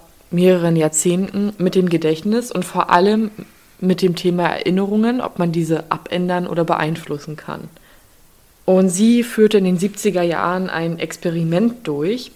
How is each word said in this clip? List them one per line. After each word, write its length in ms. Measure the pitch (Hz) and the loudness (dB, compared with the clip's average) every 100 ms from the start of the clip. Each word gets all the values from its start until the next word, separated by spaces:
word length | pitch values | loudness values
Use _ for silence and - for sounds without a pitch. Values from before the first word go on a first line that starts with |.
| - _ - | -20 _ -6
mehreren 460 | 175 180 180 170 165 | 2 4 4 2 2
Jahrzehnten 800 | 156 - 180 175 190 196 202 208 | 2 0 0 0 -2 -2 -4 -2
mit 160 | 175 | 0
dem 160 | 185 185 | 2 2
Gedächtnis 640 | 165 160 156 202 220 240 | 2 0 -2 0 -2 -2
und 140 | - 175 | -6 -4
vor 260 | 185 - | -2 2
allem 400 | 175 196 214 214 - - - _ - | 4 4 2 -2 -6 -18 -20 _ -4
mit 240 | 185 180 | -2 2
dem 120 | 190 165 | 0 0
Thema 280 | 180 175 | 0 0
Erinnerungen, 760 | 170 - - 185 202 214 226 247 | 0 0 0 0 0 0 0 0
ob 200 | - - | -4 -2
man 120 | 175 | -2
diese 340 | 165 160 156 - | 0 0 -2 -2
abändern 560 | 165 - 180 180 180 175 | -8 -6 -4 -2 -2 -4
oder 200 | 165 165 | -2 -2
beeinflussen 680 | 165 156 165 - 147 - 151 | 0 -2 -4 -8 -10 -10 -14
kann. 320 | - - 160 - - - _ _ _ _ _ _ - | -12 -14 -14 -20 -20 -20 _ _ _ _ _ _ 2
Und 240 | 185 190 | 4 4
sie 340 | 175 220 240 | 4 4 4
führte 340 | 240 - 214 208 | 2 4 4 6
in 80 | 185 | 2
den 140 | 180 | 0
siebziger 420 | 196 - 214 180 | -2 -2 -2 0
Jahren 480 | 175 156 98 185 185 | 0 0 -2 -2 -4
ein 300 | - 165 170 | -4 -4 -4
Experiment 880 | 165 - 180 170 165 170 233 233 - | -8 -6 -4 -2 0 2 0 -2 -6
durch, 460 | 143 160 247 - | -4 -2 -4 -6